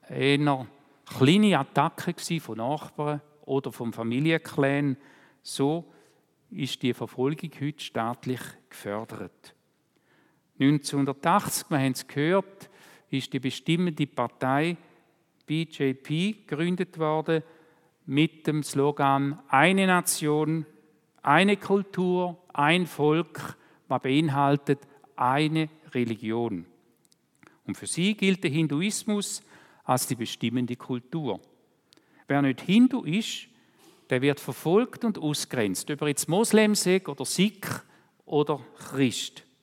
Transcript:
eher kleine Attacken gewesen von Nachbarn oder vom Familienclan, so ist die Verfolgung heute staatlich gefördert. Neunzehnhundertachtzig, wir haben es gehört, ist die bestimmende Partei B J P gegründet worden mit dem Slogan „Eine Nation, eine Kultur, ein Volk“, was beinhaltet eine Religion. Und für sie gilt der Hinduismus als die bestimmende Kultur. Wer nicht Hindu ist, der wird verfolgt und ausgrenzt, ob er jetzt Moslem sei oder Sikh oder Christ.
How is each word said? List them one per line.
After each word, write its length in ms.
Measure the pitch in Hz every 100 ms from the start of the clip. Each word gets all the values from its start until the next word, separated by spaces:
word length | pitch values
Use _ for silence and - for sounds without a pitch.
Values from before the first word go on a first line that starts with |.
| -
eher 580 | 139 131 143 147 135 127 - _ _
kleine 540 | - - 135 185 214 160
Attacken 560 | 135 - 156 - -
gewesen 260 | 170 - 165
von 180 | - 110
Nachbarn 640 | 117 151 - - 147 147 - _
oder 300 | - 135 135
vom 200 | - 117
Familienclan, 1040 | 110 113 143 160 160 - - 135 143 143 127 - - _ _
so 480 | - - 143 165 165 - _ _ _ _ _
ist 320 | 196 127 -
die 100 | 123
Verfolgung 580 | 117 117 - 131 156 160 -
heute 220 | 139 151
staatlich 580 | - - 113 123 - 127 - - _
gefördert. 840 | - 104 104 113 107 92 _ - _ _ _ _ _ _ _ _ _ _ _
Neunzehnhundertachtzig, 1120 | 135 147 - 143 139 135 170 190 - - -
wir 80 | 151
haben 140 | 135
es 140 | 127 -
gehört, 640 | 143 147 190 190 - - - - - _
ist 220 | 135 131
die 80 | 139
bestimmende 680 | 127 - - 165 180 156 147
Partei 680 | - 120 _ 131 139 165 175 - _ _ _ _ _ _
B 160 | 151
J 380 | 156 - 139 135
P 320 | - 156 190
gegründet 680 | 214 - 147 170 180 180 160
worden 440 | 156 156 156 160 160 - _ _ _ _
mit 420 | - 139 160 - -
dem 160 | 151
Slogan 760 | 147 139 139 147 139 139 143 147 -
„Eine 380 | 135 160 196 190
Nation, 800 | 180 170 - 151 151 156 160 151 - _ _ _ _
eine 340 | - 160 202 202
Kultur, 800 | - 196 196 - 180 180 180 165 _
ein 340 | - 143 175 170
Volk“, 680 | - 147 156 165 - - - _ _ _
was 140 | 127
beinhaltet 800 | 135 135 165 139 139 143 - 139 - _ _ -
eine 540 | 127 139 156 160 156 - -
Religion. 760 | 131 117 107 107 113 117 95 82 _ _ _ _ _ _ _ - _ -
Und 100 | 98
für 100 | -
sie 280 | - 185
gilt 300 | 214 196 185
der 60 | 180
Hinduismus 920 | 143 160 143 196 208 - 208 196 - _ - - _
als 220 | - 127 -
die 100 | 120
bestimmende 600 | 113 - 117 123 120 123
Kultur. 640 | - 123 - 165 143 92 _ _ _ _ _ _ _ _ -
Wer 160 | 143
nicht 180 | 139 127
Hindu 440 | - 202 254 254
ist, 420 | 156 180 214 - - _ _ _ - _ _
der 120 | 127
wird 180 | 139 143
verfolgt 640 | - 123 156 190 247 -
und 140 | 233 196
ausgrenzt, 720 | 151 147 - 131 104 90 -
ob 100 | 147
er 60 | 151
jetzt 200 | 139 -
Moslem 460 | 175 226 214 214
sei 320 | 208 180 185 185
oder 180 | 143
Sikh 440 | 131 - 202 208 - - - _ _ _
oder 360 | - 151 147 143 123 -
Christ. 680 | - 135 131 - - - _ _